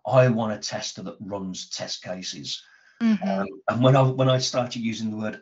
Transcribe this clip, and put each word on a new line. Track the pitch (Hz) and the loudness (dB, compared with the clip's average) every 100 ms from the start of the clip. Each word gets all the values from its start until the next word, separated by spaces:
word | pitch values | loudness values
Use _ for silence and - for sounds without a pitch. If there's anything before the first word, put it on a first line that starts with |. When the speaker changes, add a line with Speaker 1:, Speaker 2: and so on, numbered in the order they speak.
| - | 2
Speaker 1:
I | 131 127 | 6 6
want | 113 107 | 4 -2
a | 107 | -4
tester | - 110 - - | -8 -8 -8 -10
that | 95 - | -12 -12
runs | 98 101 95 92 - | -10 -8 -8 -10 -10
test | - - - | -10 -8 -10
cases. | - 92 92 82 67 - - _ _ - | -10 -10 -10 -12 -10 -12 -14 _ _ -2
Speaker 2:
Mm-hmm. | 226 202 98 | 2 2 0
Speaker 1:
Um, | 95 - - - | -2 -4 -6 -4
and | 117 | 4
when | 131 135 | 6 6
I, | |
when | 131 131 131 | 6 4 2
I | 127 | 2
started | - 131 117 120 | 0 -2 -4 -4
using | 113 107 110 | -4 -4 -6
the | 107 | -4
word | 107 - | -6 -8